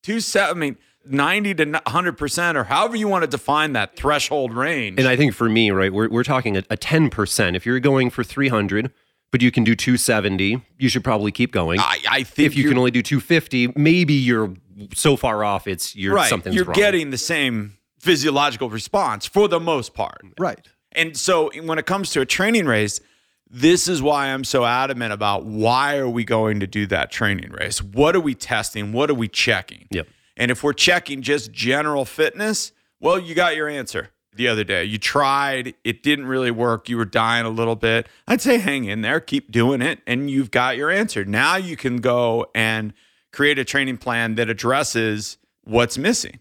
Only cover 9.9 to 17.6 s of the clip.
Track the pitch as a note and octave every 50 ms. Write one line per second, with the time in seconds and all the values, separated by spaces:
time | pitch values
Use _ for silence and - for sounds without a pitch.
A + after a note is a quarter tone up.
9.9 | B2 A2+ - - A#2 G#2+ G2 G2+ G2 F2+ G2 G2 A2+ B2+ - _ _ _ C3+ A#2+
10.9 | - B2+ F#2+ C3+ A#2 G#2+ G#2 G#2 G2+ - A#2+ A#2+ - G#2 E2+ D#2+ F2 F2+ F#2 -
11.9 | G2 D2 C2+ A2+ A#2+ C3+ C3 - - - D3 D3+ D3 C#3 C#3 D3 C3+ B2+ B2+ B2+
12.9 | A#2+ B2 A#2 - C#3+ C#3 - - E3+ D#3+ D#3 - - B2+ B2 B2 - D3 D3 D#3+
13.9 | E3 F3+ F3+ C#3+ D3+ C#3 C3 B2 A#2+ A2 A2 G2 F#2 F#2 _ _ F#2 G2+ G#2 G2
14.9 | - - - D#3+ C#3 A#2+ - B2+ A2 G#2 G#2 G#2 G2+ F#2+ - G2+ F#2+ F2 - -
15.9 | - G2+ F#2+ G2 G2 G2+ D#3 A2+ G#2 G2 E2 F#2 G2+ - F3+ F3+ - G3 G3+ G#3
16.9 | F#3+ F3 D#3+ C#3+ C3 A#2+ - - E3+ D3+ C#3+ B2+ A#2+ A2